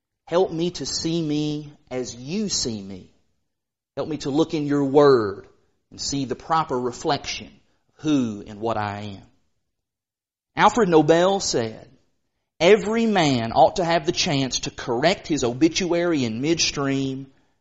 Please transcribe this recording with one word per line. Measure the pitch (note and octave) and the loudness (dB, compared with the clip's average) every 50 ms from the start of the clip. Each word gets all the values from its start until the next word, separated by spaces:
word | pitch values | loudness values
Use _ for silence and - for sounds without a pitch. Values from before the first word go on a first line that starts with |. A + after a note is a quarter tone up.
| _ _ _ _ _ | _ _ _ _ _
help | - E3 F3 F#3+ - | 0 2 2 2 2
me | E3 D#3+ E3+ F3+ | 0 -4 -4 -4
to | F3 - C#3 | -4 -6 -8
see | - - - - E3 E3 E3+ | -6 -6 -4 -4 -2 -2 -2
me | D#3+ D3 D3 D3+ D3+ D3+ D3+ D3+ D3+ D3 D3 _ _ - | -2 -2 -2 -2 -2 -4 -4 -6 -10 -14 -20 _ _ -10
as | B2+ B2+ B2 A2 A2 | -8 -8 -8 -8 -10
you | A#2+ B2+ C#3+ F3 A3 G#3+ F3+ | -14 -12 -8 -6 -6 -4 -4
see | - - - B2+ A2+ G#2 | -4 -4 -4 -4 -6 -8
me. | G2 G2 G2 F2+ E2+ - _ _ _ _ _ _ _ _ _ _ _ _ _ _ _ _ - | -10 -12 -14 -16 -18 -20 _ _ _ _ _ _ _ _ _ _ _ _ _ _ _ _ -10
Help | C#3+ C3+ D#3 | -10 -8 -8
me | D3+ | -8
to | C#3+ - D3 | -8 -6 -2
look | C3 D3+ D#3+ D#3+ E3 | 0 0 0 0 0
in | D#3 D3 | -4 -2
your | C#3+ C#3+ C#3+ C#3 | 0 0 0 0
word | C3+ C3 D3 D3 C#3+ C3+ A#2+ G#2+ G2 F#2+ F#2+ - - _ _ _ _ _ _ _ _ | 4 6 6 8 8 8 6 4 -2 -6 -10 -14 -20 _ _ _ _ _ _ _ _
and | - F#2+ | -14 -10
see | - - C#3+ C#3 C3+ | -8 -6 -4 -4 -4
the | A#2+ B2 | -4 -6
proper | - - - E3 E3 D3+ - C#3 B2 | -8 -4 -2 0 0 0 0 -2 -2
reflection | B2 A#2+ A#2+ - - D#3+ C#3+ C3+ - - - - G#2 | -2 -4 -6 -4 -2 -2 -2 -2 -4 -8 -10 -10 -12
of | - - _ _ _ _ _ _ _ _ - - | -16 -20 _ _ _ _ _ _ _ _ -6 -2
who | D#3 D3 C3+ B2 A2+ G#2 G2+ - | 0 2 2 2 0 -4 -8 -12
and | - G#2+ G2+ | -14 -12 -6
what | A2 A#2 A2 | -4 -4 -2
I | G#2+ G#2 G#2 G2+ G#2 | -2 -4 -6 -6 -8
am." | G#2 G#2 G2 G2 A2 _ _ _ _ _ _ _ _ _ _ _ _ _ _ _ _ _ _ _ _ _ _ _ _ _ - | -10 -12 -12 -14 -20 _ _ _ _ _ _ _ _ _ _ _ _ _ _ _ _ _ _ _ _ _ _ _ _ _ 0
Alfred | C#3 F3 G#3 - B3+ G#3+ F3+ | 2 2 4 4 4 2 6
Nobel | E3 D#3 D3 D3 E3 E3+ F3 F#3+ G3 G3 | 6 6 6 6 4 4 4 2 0 -2
said, | - - - C3+ A2+ A2 G#2+ - - - _ _ _ _ _ _ _ _ _ _ _ _ _ - | -4 -2 -2 -2 -2 -4 -6 -12 -20 -20 _ _ _ _ _ _ _ _ _ _ _ _ _ 2
"Every | D#3+ F#3 G#3+ G#3+ F3+ G#3 A3 A#3 A3+ | 6 6 6 6 4 0 0 0 0
man | A3 G3+ F#3 D#3 C#3+ C3+ A#2 A2+ A#2 - | 2 2 2 2 2 2 0 -2 0 4
ought | C3+ D#3+ - - | 4 4 4 4
to | G3 F3 | 0 -2
have | E3 E3+ E3+ D3+ | 0 0 0 0
the | F3 | -2
chance | E3+ - - F#3 D3 C3+ C3+ B2 - - | -2 -2 -2 -2 0 -2 -2 -2 -4 -6
to | - B2 | -8 -8
correct | - - - C#3 A#2 B2 D3 E3+ G3+ - - | -10 -10 -6 -4 -2 0 2 0 0 0 -2
his | - D#3 C#3 B2+ | -4 -2 0 0
obituary | A#2 A#2+ B2+ D#3 F3 E3 - F#3+ D#3+ E3+ E3+ F3 F3 E3 C#3+ B2 | -2 0 2 2 2 2 0 -2 0 0 0 2 0 0 0 0
in | A2+ A2 A#2 | -2 -2 -2
midstream | C3+ D#3 E3+ E3 - - - D3+ C#3 C3+ C3+ C3+ C3+ C3+ C3 C3+ C3+ - _ _ _ _ _ _ | -2 -2 0 0 0 -4 -2 -2 -2 -2 -2 -2 -2 -4 -6 -8 -12 -16 _ _ _ _ _ _